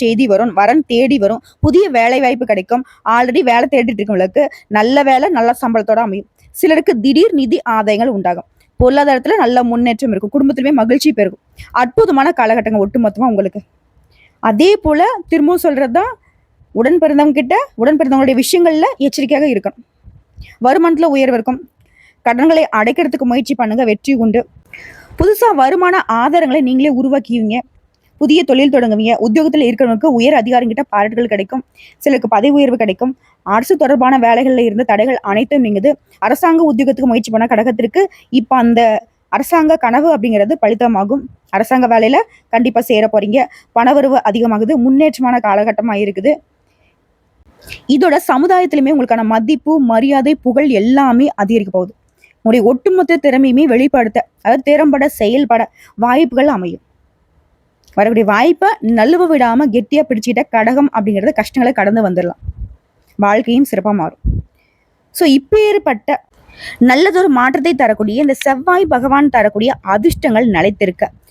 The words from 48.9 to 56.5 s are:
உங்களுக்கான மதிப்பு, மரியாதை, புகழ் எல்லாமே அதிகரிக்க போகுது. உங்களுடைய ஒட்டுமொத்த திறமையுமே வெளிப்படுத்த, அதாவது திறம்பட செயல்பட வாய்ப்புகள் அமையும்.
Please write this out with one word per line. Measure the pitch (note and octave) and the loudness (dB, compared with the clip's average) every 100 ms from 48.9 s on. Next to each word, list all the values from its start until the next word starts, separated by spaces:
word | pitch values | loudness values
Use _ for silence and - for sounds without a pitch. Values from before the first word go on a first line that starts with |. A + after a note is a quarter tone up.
உங்களுக்கான | D4+ B3+ A3+ | 0 0 -2
மதிப்பு, | A3 A3 A3+ D#4 - D#4+ | 0 0 0 -2 0 0
மரியாதை, | B3 A3+ C4+ C#4 C4+ D4+ | 2 2 2 2 0 0
புகழ் | B3+ B3 D4 | 0 0 0
எல்லாமே | A3 A3 C4+ C4+ A#3+ C#4+ - | 0 2 2 2 2 0 0
அதிகரிக்க | G3+ A3+ G3 | -2 0 -2
போகுது. | F#3 F3+ - _ _ _ _ | -4 -6 -8 _ _ _ _
உங்களுடைய | A3 A#3+ A3 B3+ | 0 2 2 0
ஒட்டுமொத்த | G4+ F#4 E4 E4+ | 0 0 0 0
திறமையுமே | C#4+ C4 C4+ B3 | 2 2 2 2
வெளிப்படுத்த, | D#4 A#3 C4+ C4+ A3+ F#3+ - _ | 2 2 2 0 0 -2 -6 _
அதாவது | G#3 C4 | -2 0
திறம்பட | C#4 D4 D4+ C#4 C#4+ | 2 2 2 0 -2
செயல்பட | - G#3+ B3+ C#4+ A#3 A3+ _ - - | -2 -2 0 0 0 -2 _ -20 -4
வாய்ப்புகள் | A#3 B3+ D4 A#3 | 0 0 0 0
அமையும். | C#4+ | 0